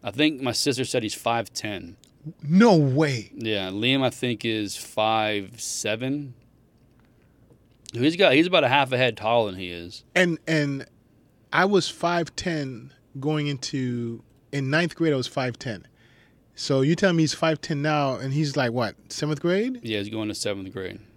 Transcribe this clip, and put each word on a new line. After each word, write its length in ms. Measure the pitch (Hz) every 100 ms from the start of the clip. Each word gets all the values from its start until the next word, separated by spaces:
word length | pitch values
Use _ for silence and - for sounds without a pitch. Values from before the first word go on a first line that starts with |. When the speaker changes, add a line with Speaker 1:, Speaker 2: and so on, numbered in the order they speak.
Speaker 1:
I 80 | -
think 300 | 104 151 143
my 100 | 131
sister 300 | - 147 127 123
said 180 | 127
he's 100 | 110
five 380 | - - 117 110
ten. 420 | - 107 101 87 90 _ _ 151 -
Speaker 2:
No 320 | 143 175 233 175
way. 540 | 143 131 156 127 101 -
Speaker 1:
Yeah, 340 | 113 107 95
Liam, 320 | 98 120 135
I 80 | 131
think, 340 | - 123 113 117
is 300 | 110 104 -
five 840 | - - 110 110 107 104 95 113
seven. 720 | - - 107 110 131 143 143 120 _ _ _ _ _ _ _ _ _ _ _ _ _ _ -
He's 220 | 120 131 170
got, 180 | 190
he's 140 | 135 175
about 160 | 180
a 60 | 135
half 220 | 139 135
a 60 | 127
head 200 | 127 110
taller 340 | 107 120 107
than 80 | 92
he 100 | 90
is. 340 | 85 87 - _ 180
Speaker 2:
And, 220 | 180 160 -
and 380 | 160 147 139 - _ _ _ _ _ _
I 140 | 156 185
was 240 | 202 -
five 460 | - 170 175 165 -
ten 580 | 185 160 139 120 131 - _ 139
going 280 | 139 151 147
into, 760 | 139 - 143 127 120 117 117 - _ _
in 180 | 139 135
ninth 260 | 151 175 -
grade, 180 | 165
I 40 | 139
was 100 | 127
five 300 | - 127 117
ten. 280 | 131 101 - _ _ _ _ _ _ -
So 260 | - 135
you 140 | 135 165
tell 180 | 196
me 100 | 170
he's 100 | 156
five 280 | - 165 160
ten 200 | - 156
now, 340 | 151 151 139 120
and 180 | 135
he's 220 | 139 151 139
like, 160 | 127
what, 240 | 117 110 - -
seventh 300 | - 151 151
grade? 380 | 170 185 233 254
Speaker 1:
Yeah, 160 | 120 107
he's 100 | 101
going 180 | 110 107
to 60 | 104
seventh 360 | 104 101 95
grade. 280 | 95 92 98 -